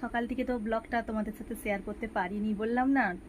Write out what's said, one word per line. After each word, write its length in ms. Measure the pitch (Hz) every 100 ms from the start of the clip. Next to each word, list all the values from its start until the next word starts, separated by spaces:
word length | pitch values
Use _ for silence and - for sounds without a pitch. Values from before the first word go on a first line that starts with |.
সকাল 260 | 233 233 240
থেকে 160 | 247
তো 140 | 254 247
ব্লগটা 440 | 214 226 - 233
তোমাদের 320 | 233 214 214 214
সাথে 180 | 226 214
শেয়ার 180 | 214 196
করতে 260 | 208 202 220
পারিনি, 460 | 208 180 208 214
বললাম 380 | 208 226 240 262
না 240 | 269 202 180